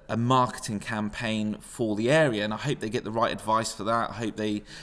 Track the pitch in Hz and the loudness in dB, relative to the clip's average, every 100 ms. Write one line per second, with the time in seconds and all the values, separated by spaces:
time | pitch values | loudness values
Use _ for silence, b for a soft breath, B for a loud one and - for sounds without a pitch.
0 | - 113 120 131 123 - - 101 - 107 | -4 0 4 4 4 0 -4 -4 -4 -2
1 | 104 - 117 110 107 - - - 113 104 | -4 -2 -2 0 -2 -4 -8 -2 0 2
2 | 117 156 147 107 107 110 139 127 110 117 | 4 6 4 2 0 -2 -2 -2 -2 -4
3 | 107 113 113 101 107 110 117 - 104 117 | -2 0 0 0 0 0 0 -4 0 0
4 | - 110 113 - 107 104 - B | 0 -4 -6 -2 -2 -2 -6 B